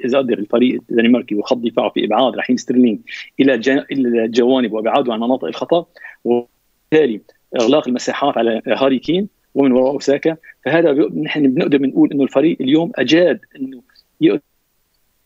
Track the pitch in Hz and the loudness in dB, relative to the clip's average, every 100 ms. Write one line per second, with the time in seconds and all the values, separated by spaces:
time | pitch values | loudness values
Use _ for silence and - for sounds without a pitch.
0 | 123 139 127 98 104 117 127 120 - 120 | -2 -2 0 -4 -2 0 0 -2 -4 0
1 | 117 120 - 104 - 123 117 - 104 - | 4 2 0 -4 -2 -2 -2 -2 -2 -2
2 | 107 110 127 104 - 123 - 127 123 101 | -2 0 0 -2 -2 -2 0 2 2 0
3 | - - - - 135 120 123 139 - 139 | -8 -18 -8 0 2 2 0 -2 -2 -4
4 | 123 117 110 117 120 131 117 110 110 127 | 0 0 0 2 2 2 0 -4 -2 0
5 | 123 110 117 131 - - - 170 - - | 0 -2 -2 -2 -4 -6 -2 -2 -2 -14
6 | - - 117 120 120 _ _ _ - 156 | -20 -8 -2 -2 -4 _ _ _ -2 2
7 | 139 107 - _ _ 131 113 151 127 123 | 2 -2 -12 _ _ -2 2 2 0 -4
8 | - - 143 117 117 110 - 104 135 127 | -4 -4 -2 0 0 -2 -2 0 0 0
9 | - 180 208 _ _ 135 139 123 131 139 | -2 -2 -4 _ _ 0 2 2 2 0
10 | - 139 160 160 - - 131 165 165 139 | -2 0 0 -4 -10 -10 -2 2 2 2
11 | 170 160 151 151 139 131 - 143 135 160 | 0 -2 -6 0 0 2 2 2 2 2
12 | 151 139 131 135 160 - 131 156 170 - | 2 2 -2 0 0 0 0 0 0 -4
13 | 127 160 175 117 _ 147 131 127 _ _ | 0 2 2 0 _ -12 -12 -14 _ _
14 | _ - 156 151 - _ _ _ _ _ | _ -2 0 0 -6 _ _ _ _ _
15 | _ _ | _ _